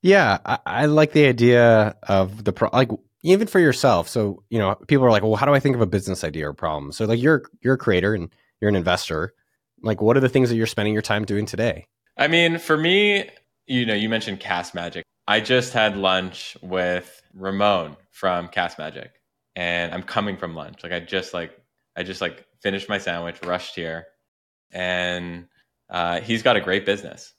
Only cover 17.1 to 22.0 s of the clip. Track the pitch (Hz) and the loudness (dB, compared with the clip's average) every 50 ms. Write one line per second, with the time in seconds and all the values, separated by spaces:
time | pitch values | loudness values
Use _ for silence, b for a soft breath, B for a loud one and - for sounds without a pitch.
17.1 | - _ _ _ _ 95 95 98 98 98 101 104 101 90 82 76 73 _ _ _ | -20 _ _ _ _ -12 -8 -6 -2 0 2 2 2 0 -2 -6 -14 _ _ _
18.1 | _ - - 95 90 87 85 - - 101 87 85 - - 78 78 71 69 - - | _ -4 -2 -2 -2 -2 -6 -6 -4 -4 -4 -4 -6 -10 -12 -12 -12 -14 -18 -18
19.1 | _ _ _ _ _ _ _ _ _ 90 87 87 87 87 85 85 82 92 92 - | _ _ _ _ _ _ _ _ _ -8 -6 -4 -2 -4 -4 -4 -6 -10 -10 -6
20.1 | - 117 104 104 95 87 - 87 82 80 73 78 85 _ - 85 90 87 85 - | -4 -4 -4 -4 -6 -8 -10 -12 -10 -12 -14 -16 -18 _ -12 -10 -10 -10 -8 -6
21.1 | - 95 90 - - 87 85 78 - _ _ _ _ _ _ _ _ - | -6 -6 -6 -6 -10 -10 -10 -10 -14 _ _ _ _ _ _ _ _ -12